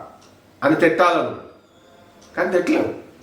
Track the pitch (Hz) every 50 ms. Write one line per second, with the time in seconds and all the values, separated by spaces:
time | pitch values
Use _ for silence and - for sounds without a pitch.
0 | - - - - - - _ _ _ _ _ _ - 139 156 151 170 160 156 -
1 | 180 175 175 160 131 - - - - - - - _ _ _ _ _ _ - -
2 | - - _ - - - - 160 180 185 185 175 - - - 151 113 - - -
3 | - - - -